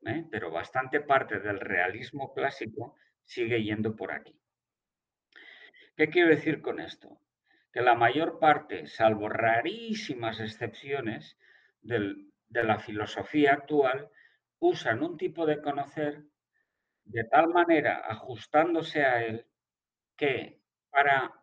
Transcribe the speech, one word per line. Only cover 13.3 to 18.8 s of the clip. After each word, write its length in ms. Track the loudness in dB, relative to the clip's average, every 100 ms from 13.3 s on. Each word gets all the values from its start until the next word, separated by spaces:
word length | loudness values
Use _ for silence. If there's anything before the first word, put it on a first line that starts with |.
| 2 4
actual, 560 | 2 0 2 2 0 -8 _ _ _ _ 0
usan 440 | 0 2 -2 -2
un 140 | -2 -4
tipo 280 | -6 -2 0
de 160 | 0
conocer 640 | -2 -4 -6 -4 -6 -6 -16 _ _ _ _ _ _ _
de 200 | -10 -6 2
tal 240 | 4 6
manera 540 | 4 4 4 2 -2 -6
ajustándose 960 | -10 -12 -14 0 2 2 0